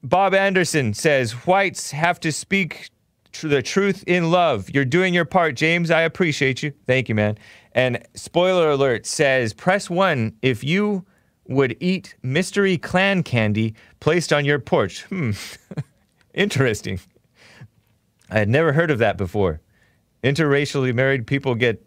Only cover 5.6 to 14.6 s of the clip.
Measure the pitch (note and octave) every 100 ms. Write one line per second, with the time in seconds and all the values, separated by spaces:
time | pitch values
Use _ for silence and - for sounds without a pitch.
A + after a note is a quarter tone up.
5.6 | D#3+ E3+ E3+ D#3+ E3 - F3 C#3+ C3+ B2+
6.6 | D3 C#3 - B2+ A#2 G#2+ G#2 G#2 - -
7.6 | _ - B2+ A#2+ - - - - F#3 F#3
8.6 | D#3+ C#3+ C#3 A#2 - - C#3+ C3 A#2+ -
9.6 | - G3 - F3 F#3+ D3 A2 - C3 A#2
10.6 | C3+ F3+ G#3 G3+ F3+ _ _ _ - C3+
11.6 | C3+ - F3 F#3 - - B2+ C#3 F#3 -
12.6 | G3 F3+ - F3+ G3 G3 - A#2+ A2 G#2
13.6 | A2 A2 - _ - E3+ - D3+ C#3+ D3